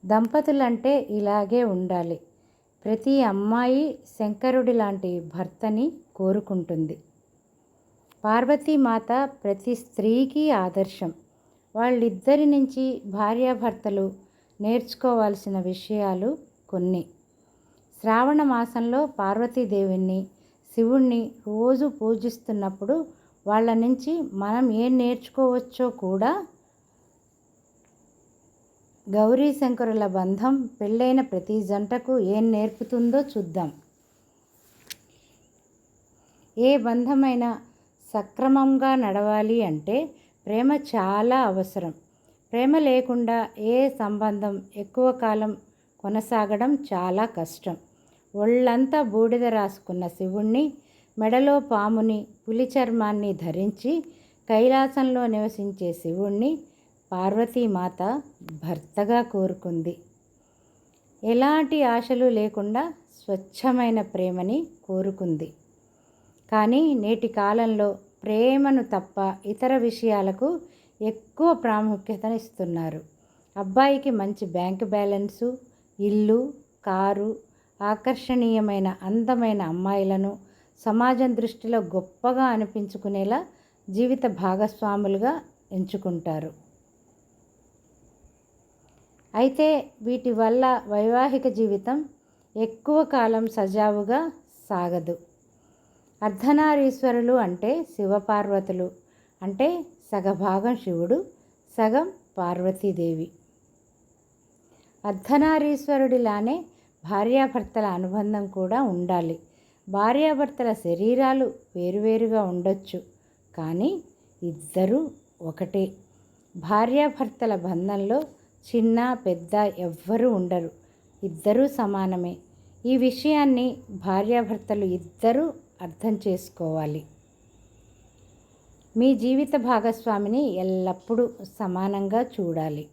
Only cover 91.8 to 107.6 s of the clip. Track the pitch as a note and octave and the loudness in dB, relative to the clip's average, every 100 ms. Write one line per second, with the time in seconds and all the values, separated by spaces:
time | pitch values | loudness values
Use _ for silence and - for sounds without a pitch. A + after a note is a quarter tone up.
91.8 | A3 C#4 D4+ _ _ _ _ G#3+ A3+ A3+ | -2 -4 -6 _ _ _ _ -4 -4 -4
92.8 | - D4+ D#4 C#4 A3+ A3+ A3+ A3 F#3+ G3+ | 2 2 4 2 2 2 -2 -2 -2 2
93.8 | G#3+ G#3 G3+ C4 E4 - _ _ - F#3+ | 2 2 0 -2 -2 -8 _ _ -6 -4
94.8 | F3 F3 D#3+ E3+ - _ _ _ _ _ | -2 -2 -4 -8 -10 _ _ _ _ _
95.8 | _ _ _ _ G#3 G3 B3+ D4 D4+ D4 | _ _ _ _ -4 -2 2 4 4 4
96.8 | C4+ C4 C4 A#3+ A#3+ B3+ G3 F3+ G#3+ D#4 | 2 2 0 2 4 2 2 -2 -2 -2
97.8 | D#4+ - G3 G3+ G3+ G#3 G3+ G3 F#3+ F#3 | -4 -4 0 0 0 -2 2 -2 -2 -4
98.8 | F3+ - _ _ _ _ F#3+ G3 C#4 F4 | -4 -8 _ _ _ _ -10 0 0 0
99.8 | D#4 _ - G3+ F#3+ E3 G3 F#3+ A3+ A#3+ | -8 _ -6 -2 -2 0 0 0 0 -2
100.8 | - E3+ E3+ C#4 G3 - _ _ _ - | -4 -2 0 0 -2 -14 _ _ _ -2
101.8 | A3 B3 F4+ F#4+ _ - F3 F3 F#3 F#3+ | 2 2 0 -8 _ -6 -4 -2 -2 -2
102.8 | G3+ E3+ E3+ D#3+ E3 _ _ _ _ _ | -4 -2 -2 -2 -6 _ _ _ _ _
103.8 | _ _ _ _ _ _ _ _ _ _ | _ _ _ _ _ _ _ _ _ _
104.8 | _ _ G#3 F#3+ - C#4+ D#4 D#4 D4 C#4+ | _ _ -8 -8 0 2 4 2 2 -2
105.8 | C#4+ C#4 C4 B3 A#3 G#3 A3 D#4+ E4+ _ | 0 2 4 4 2 0 -2 -4 -6 _
106.8 | _ _ D#3 G3 A3 C4 C4+ B3+ | _ _ -4 -2 2 2 2 -2